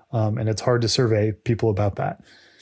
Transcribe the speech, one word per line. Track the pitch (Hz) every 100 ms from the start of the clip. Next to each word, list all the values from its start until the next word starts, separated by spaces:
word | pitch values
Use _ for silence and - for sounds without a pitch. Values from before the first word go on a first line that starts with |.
| _
um, | 117 107 107
and | 110
it's | 107
hard | - 120
to | 113
survey | - 123 110 110
people | 104 - 113 113
about | 101 104 -
that. | - - - - - _